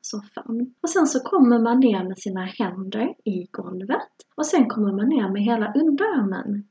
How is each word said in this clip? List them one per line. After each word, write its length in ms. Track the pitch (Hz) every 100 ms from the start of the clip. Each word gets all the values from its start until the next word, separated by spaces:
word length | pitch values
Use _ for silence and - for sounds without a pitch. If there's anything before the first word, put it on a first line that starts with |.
soffan. 720 | - 208 208 - - 233 254 -
Och 80 | 339
sen 180 | 381 302
så 120 | 247
kommer 400 | - 392 240 233
man 200 | 233 247
ner 240 | 254 190
med 140 | 185 190
sina 280 | 208 185 185
händer 680 | - 190 185 190 214 294 -
i 240 | 220 180 180
golvet. 560 | - 180 185 196 370 - _ _ -
Och 100 | 311
sen 220 | 349 226
kommer 220 | 214 202
man 180 | 196 240
ner 200 | 294 190
med 120 | 202
hela 320 | 208 233 208
underarmen 920 | 277 320 285 427 311 196 185 - 202 -